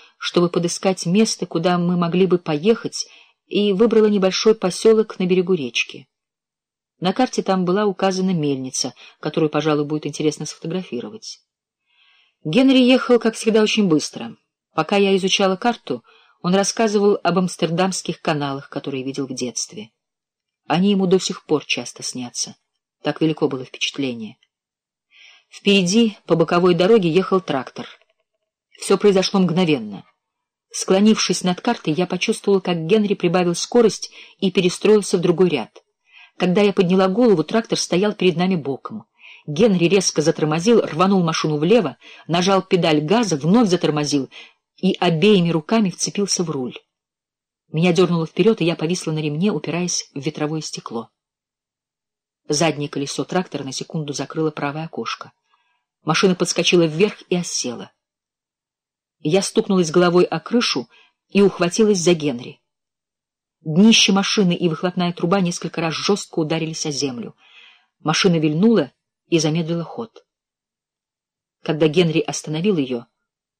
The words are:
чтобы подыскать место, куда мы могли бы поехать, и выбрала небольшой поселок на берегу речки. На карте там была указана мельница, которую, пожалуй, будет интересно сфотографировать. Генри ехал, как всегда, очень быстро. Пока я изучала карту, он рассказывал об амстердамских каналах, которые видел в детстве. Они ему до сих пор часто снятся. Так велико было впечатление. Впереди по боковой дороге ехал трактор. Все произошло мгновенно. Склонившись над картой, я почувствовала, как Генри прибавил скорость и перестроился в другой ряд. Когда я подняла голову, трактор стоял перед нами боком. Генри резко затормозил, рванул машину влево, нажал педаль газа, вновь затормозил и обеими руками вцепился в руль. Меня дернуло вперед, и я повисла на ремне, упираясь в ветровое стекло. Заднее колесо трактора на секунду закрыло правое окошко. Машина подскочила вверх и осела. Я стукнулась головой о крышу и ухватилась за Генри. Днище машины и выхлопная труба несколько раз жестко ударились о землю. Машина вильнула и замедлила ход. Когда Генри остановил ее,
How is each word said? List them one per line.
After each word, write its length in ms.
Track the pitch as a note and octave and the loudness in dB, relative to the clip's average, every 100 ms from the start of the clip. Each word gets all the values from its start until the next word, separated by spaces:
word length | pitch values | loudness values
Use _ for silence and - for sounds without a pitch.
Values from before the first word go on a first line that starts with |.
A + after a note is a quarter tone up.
| - - | -20 -12
чтобы 320 | - F3 F3 | -4 0 0
подыскать 560 | E3+ E3+ - F#3+ F#3 E3+ | 0 -4 -2 -4 -2 0
место, 400 | G3+ A3+ - F3 | 2 2 -2 -6
куда 320 | E3 F3+ F3 | -2 0 0
мы 200 | F3 F3 | 0 0
могли 280 | E3+ F3+ F#3 | 0 2 2
бы 140 | F3+ | 0
поехать, 640 | - D3 G3+ A3+ - - - - _ _ - | -2 -2 0 0 -2 -10 -12 -16 _ _ -6
и 280 | G3+ G#3 | -2 0
выбрала 340 | F#3+ A3+ A3 G#3+ | 2 4 4 4
небольшой 480 | G3+ F#3+ - A3 A3 | 2 0 2 2 2
поселок 640 | F#3 - A3+ A3 G#3+ - | -2 2 4 4 2 -2
на 80 | F3+ | 0
берегу 260 | F#3 F3+ | 2 2
речки. 540 | F3 B2 - - - - _ _ _ _ _ _ _ _ - | -2 -2 -4 -6 -8 -20 _ _ _ _ _ _ _ _ -6
На 140 | F3+ | -4
карте 300 | F#3+ B3+ - | 0 -2 -2
там 200 | F#3+ F#3+ | -2 -2
была 220 | F3+ G3 G#3 | 0 0 -2
указана 460 | F#3 F#3+ F#3 F#3+ | -2 -2 0 -2
мельница, 640 | E3+ D3 C3 C3 - C3 - - - | 0 -2 -4 -6 -8 -8 -10 -20 -10
которую, 320 | D#3 E3 D#3 | -6 -2 0
пожалуй, 340 | D3+ D#3 D3 D3 | 0 0 -2 -2
будет 220 | D3+ D3+ | -6 -6
интересно 400 | D#3 D#3 D3+ D3+ | -4 -4 -4 -10
сфотографировать. 920 | - E3 F#3 F#3 A#2+ - A3 - - _ _ _ _ _ _ _ _ _ _ | -12 -8 -8 -8 -12 -12 -16 -20 -20 _ _ _ _ _ _ _ _ _ _
Генри 360 | D3+ G3+ C4+ C4 | -2 2 4 4
ехал, 400 | B3 B3+ - A#3 | 4 4 4 2
как 160 | A3+ - | 2 -2
всегда, 260 | A3+ A3 | 0 2
очень 260 | G#3+ A3 G3 | 2 2 2
быстро. 480 | D3 - - A#2 - _ _ _ | 2 -2 -12 -14 -16 _ _ _
Пока 240 | - D#3+ G3+ | -6 -2 0
я 180 | G3 G3 | 2 0
изучала 400 | F#3 - F#3+ F#3+ | 0 0 0 0
карту, 480 | A#3+ A#3 - - _ _ _ _ | -2 -4 -8 -10 _ _ _ _
он 140 | F3 F#3+ | 0 0
рассказывал 640 | G3 - A3+ G#3 G3+ - | 0 0 0 2 2 2
об 140 | E3+ F3+ | 0 0
амстердамских 840 | F3+ - E3 E3+ F#3+ - - D#3+ | -2 -2 -4 0 -2 -2 -8 -6
каналах, 480 | - D3 C#3+ C#3 - | -4 -2 -4 -8 -10
которые 340 | C#3 C#3+ C3+ | -12 -8 -8
видел 240 | C3 C3+ C3 | -8 -6 -8
в 60 | |
детстве. 580 | B2+ B2 - - A2 G#2+ _ _ _ _ _ _ _ - | -6 -8 -8 -10 -12 -18 _ _ _ _ _ _ _ -4
Они 240 | D#3+ G3+ | 0 2
ему 140 | G3 F#3 | 2 2
до 140 | F#3 | 2
сих 260 | - F3+ - | 0 -8 -4
пор 200 | D3 - | -4 -2
часто 380 | B2+ A#2+ - | -8 -8 -14
снятся. 520 | - B2+ B2 - - - _ _ _ _ | -12 -12 -12 -10 -12 -12 _ _ _ _
Так 200 | D3 - | -6 -2
велико 260 | D#3+ D3+ D3+ | -2 0 -4
было 180 | C3 B2+ | -4 -10
впечатление. 720 | - - - C3 A#2 G#2+ - _ _ _ _ _ _ _ _ - _ _ | -10 -8 -6 -6 -6 -12 -16 _ _ _ _ _ _ _ _ -20 _ _
Впереди 680 | - G3+ G3+ F3 A3 A3 - - | -4 0 2 2 2 2 0 -2
по 100 | E3+ | 0
боковой 380 | D#3+ F3 F3+ | 2 2 2
дороге 360 | E3+ F#3 A#3 E3+ | 4 4 4 4
ехал 300 | F3 F#3+ F#3+ | 0 2 -2
трактор. 480 | - C3+ - - - - _ _ _ _ _ _ _ - | -2 -6 -8 -14 -18 -20 _ _ _ _ _ _ _ -8
Все 180 | - F#3+ | -2 2
произошло 420 | G#3 F#3+ - G3 | 4 4 2 2
мгновенно. 640 | F3+ E3 E3 C3+ G#2+ F#2 - _ _ _ _ _ _ | 2 2 2 0 -4 -14 -20 _ _ _ _ _ _
Склонившись 720 | - - F#3+ G#3+ G#3+ - F3+ | -8 0 4 4 2 0 -2
над 180 | F3 F3+ | -2 -2
картой, 320 | B3 A#3 E3 | -4 -4 -4
я 140 | D3+ F3+ | -2 -2
почувствовала, 520 | F3+ - G#3+ G3+ F#3+ | -2 -4 -2 0 0
как 280 | - E3+ D#3+ | 0 -4 0
Генри 260 | A3 G3+ | 2 2
прибавил 400 | G3 F3 F3+ F3 | 0 0 0 0
скорость 580 | E3+ - A#3+ A3 - - - - - | -2 0 2 2 0 -12 -18 -20 -4
и 100 | F#3+ | -2
перестроился 720 | G3 F3 - G3 G#3+ - F#3 | 2 0 2 4 4 4 0
в 20 | |
другой 280 | F3 E3 F3+ | 2 2 2
ряд. 340 | C#3 G#2 - _ _ _ - - - | 0 -6 -14 _ _ _ -20 -16 -4
Когда 240 | F#3 F3 | 0 4
я 120 | G3+ | 2
подняла 340 | G3 F3 F#3+ F#3+ | 2 2 4 2
голову, 340 | G3 B3 E3+ | 4 4 4
трактор 340 | D3+ A3 - D#3+ | 2 -2 -2 -6
стоял 360 | - F3+ G#3 | -2 0 0
перед 240 | - F#3 D#3 | 0 0 2
нами 180 | F3+ E3+ | 0 -2
боком. 500 | C3+ B2+ - G#2+ - _ - - - | -4 -8 -10 -14 -16 _ -20 -18 -6
Генри 400 | C#3+ A3+ F3+ E3+ | 2 4 4 4
резко 380 | G3 - - | 2 2 0
затормозил, 580 | D#3 - D3+ D#3+ G3 A3+ | 0 0 -2 0 4 4
рванул 400 | - D3+ G3 F#3+ | 4 2 2 2
машину 360 | E3 D#3+ D#3+ D3+ | 0 -2 -2 0
влево, 400 | E3+ A#3 D3 - - - - | 4 4 2 -6 -20 -16 -4
нажал 360 | E3+ F#3 F#3+ | -2 2 2
педаль 380 | - F#3 E3 D3+ | 2 0 2 2
газа, 360 | D3+ A3+ G3+ D3 | 2 0 0 -2
вновь 320 | D3+ A#3 G#3 | 2 4 4
затормозил 600 | F3 D#3 D3+ C#3+ C#3+ - - - _ _ - | 2 0 -2 0 -2 -4 -12 -20 _ _ -4
и 140 | F#3 - | -2 0
обеими 500 | F3+ D#3+ G#3 G3 E3+ | 0 2 4 4 2
руками 400 | E3 - A3+ F#3+ | -2 0 0 0
вцепился 540 | - - G3+ G3 - | -2 -6 -4 -4 -2
в 60 | E3 | -4
руль. 280 | C#3 A#2+ - _ _ _ _ _ _ _ _ _ | -4 -8 -10 _ _ _ _ _ _ _ _ _
Меня 240 | D#3 F3+ | 0 2
дернуло 320 | E3+ E3+ E3+ D#3+ | 2 2 0 -4
вперед, 340 | - G3+ A3 | 0 2 2
и 60 | E3+ | -2
я 100 | E3 | -2
повисла 380 | D#3+ F3+ E3 | -4 -4 -4
на 60 | D#3 | -4
ремне, 300 | D3+ D3+ G#3 | -4 -2 -2
упираясь 640 | D3+ D3+ E3 F3 - - | -2 -6 -6 -4 -6 -10
в 60 | C#3+ | -8
ветровое 400 | D3 D3+ D3+ D#3 | -8 -6 -6 -6
стекло. 500 | - - - A3+ - _ _ _ _ _ _ _ _ _ _ _ _ _ - | -10 -14 -12 -12 -14 _ _ _ _ _ _ _ _ _ _ _ _ _ -6
Заднее 400 | D3+ E3 C#3+ C#3+ | -2 -2 -2 -8
колесо 340 | C#3+ C#3+ - | -8 -8 -8
трактора 400 | C3+ F3+ F3+ C#3 | -6 -6 -6 -10
на 80 | C3+ | -10
секунду 400 | - - D#3+ C#3+ | -12 -10 -10 -8
закрыло 400 | C#3 C3+ D#3+ D#3 | -8 -8 -4 -6
правое 320 | - C#3+ D3+ | -4 -8 -8
окошко. 480 | E3 - A2+ - B2+ _ _ _ _ _ _ _ | -10 -10 -10 -10 -16 _ _ _ _ _ _ _
Машина 320 | - D#3+ F#3+ F3 | -4 0 2 2
подскочила 500 | F3 - - F3+ D#3+ | -2 -2 2 2 2
вверх 360 | D#3 G#3 - - | 2 -2 -2 -6
и 60 | F3+ | -6
осела. 540 | E3+ - B2+ A#2 - _ _ _ _ _ _ _ _ _ _ _ _ _ | -4 -6 -8 -10 -16 _ _ _ _ _ _ _ _ _ _ _ _ _
Я 220 | D3+ F#3+ | -2 0
стукнулась 480 | - A3+ G#3+ F#3 D#3+ | 0 -2 0 2 2
головой 360 | F3+ F3+ F3 - | 2 4 4 2
о 160 | E3 | -2
крышу 480 | - A#3+ - - - _ _ _ _ | -2 -2 -2 -4 -8 _ _ _ _
и 120 | G3 | 2
ухватилась 580 | G3 - F3 - G#3+ F#3+ | 2 2 -2 2 2 2
за 140 | E3 | 2
Генри. 480 | E3+ D3 A#2+ C3 - _ _ _ _ _ _ _ _ _ _ | 2 0 -6 -10 -20 _ _ _ _ _ _ _ _ _ _
Днище 500 | D#3 D#3 A3+ A3 - | -2 4 6 6 4
машины 400 | G3 F#3+ A3 F3+ | 2 0 0 0
и 160 | E3+ E3+ | 0 -2
выхлопная 460 | D#3+ F#3 F#3 F3 | -2 -4 -2 -4
труба 260 | - E3+ G3 | -2 -2 0
несколько 400 | F3 - E3 - | 0 -4 -8 -6
раз 140 | E3 | -6
жестко 460 | C#3+ - G3+ - E3+ | -4 -2 -2 -2 -4
ударились 460 | D#3 E3 D#3+ D#3+ D#3 | -2 -2 -4 -6 -6
о 60 | |
землю. 460 | C#3 C#3 A#2+ G2+ - _ - - _ _ _ | -4 -6 -6 -14 -16 _ -20 -20 _ _ _
Машина 360 | D3+ D#3 F#3+ E3 | -4 0 2 2
вильнула 560 | D#3 D#3 A3+ G#3 C3+ _ _ _ - | 0 2 4 4 0 _ _ _ -2
и 120 | E3 | 0
замедлила 460 | D3+ E3+ D#3+ E3+ D#3+ | 0 -2 -4 -6 -8
ход. 400 | - A#3 - _ _ _ _ _ _ _ _ _ _ _ _ _ _ | -12 -14 -18 _ _ _ _ _ _ _ _ _ _ _ _ _ _
Когда 260 | - D#3 D#3+ | -6 0 2
Генри 320 | E3 E3 D#3 | 2 2 0
остановил 560 | - - D#3 D#3 G#3 E3+ | -4 -6 -6 -4 0 0
ее, 300 | B2+ A#2+ - _ _ _ _ | -2 -6 -10 _ _ _ _